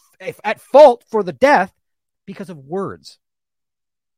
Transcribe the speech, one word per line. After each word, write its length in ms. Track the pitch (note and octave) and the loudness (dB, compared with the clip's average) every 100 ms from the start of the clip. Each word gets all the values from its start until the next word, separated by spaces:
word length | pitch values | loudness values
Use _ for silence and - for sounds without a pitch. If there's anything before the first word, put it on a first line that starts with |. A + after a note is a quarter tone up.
| _ _ | _ _
f-, 220 | F#3 - | -18 -12
at 160 | G#3 G#3+ | -10 -10
fault 460 | _ C4+ D4 A#3+ _ | _ 6 6 4 _
for 120 | A3 | -8
the 120 | F3+ | -8
death 400 | C#3 C4+ B3+ F#3+ _ _ _ _ _ | -2 0 0 -2 _ _ _ _ _
because 240 | - G3 F#3+ | -20 -20 -18
of 80 | D#3+ | -20
words. 600 | C3+ F#3 E3 E2+ - - _ _ _ _ _ _ _ _ _ | -14 -12 -10 -14 -20 -20 _ _ _ _ _ _ _ _ _